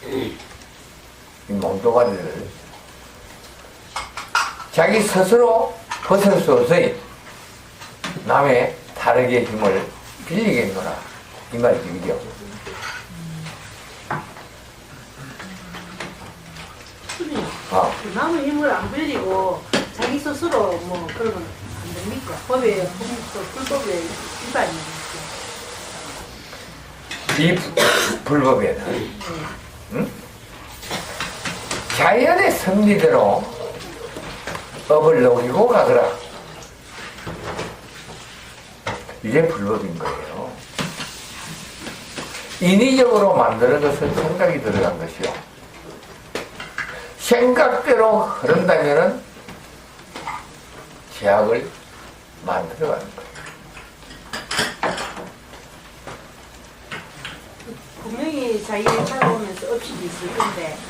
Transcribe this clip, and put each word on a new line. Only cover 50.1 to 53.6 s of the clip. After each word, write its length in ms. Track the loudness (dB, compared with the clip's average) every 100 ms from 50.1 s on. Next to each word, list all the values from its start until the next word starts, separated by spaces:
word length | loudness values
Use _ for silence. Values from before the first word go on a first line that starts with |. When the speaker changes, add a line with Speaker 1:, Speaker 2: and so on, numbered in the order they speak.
| -14 -12 -12 -14 -20 -20 -20 -20 -20 -18 -2
Speaker 1:
제약을 500 | 4 4 4 2 -2 -12 -20 -20 -20 -20 -20 -12 -4
만들어가는 600 | -4 -4 -4 -2 -2 -6 -14
거예요. 120 | -16 -16 -16 -18